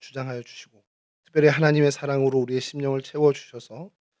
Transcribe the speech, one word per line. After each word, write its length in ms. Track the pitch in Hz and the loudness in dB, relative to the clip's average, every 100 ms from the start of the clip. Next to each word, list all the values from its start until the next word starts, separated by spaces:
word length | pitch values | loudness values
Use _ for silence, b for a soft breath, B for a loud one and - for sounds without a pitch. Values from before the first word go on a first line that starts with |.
주장하여 420 | - 135 131 123 | -16 -12 -10 -10
주시고 420 | 120 - - _ _ _ _ _ | -14 -20 -20 _ _ _ _ _
특별히 240 | _ 156 151 | _ 2 4
하나님의 420 | 135 151 147 143 | 4 4 4 2
사랑으로 480 | 139 139 139 135 131 | 0 -4 0 0 0
우리의 220 | 123 127 | 0 -4
심령을 420 | - 147 139 135 | -6 -6 -4 -4
채워주셔서 880 | 131 151 147 135 - 120 - 104 185 _ _ _ | -6 0 2 2 -6 -20 -18 -18 -20 _ _ _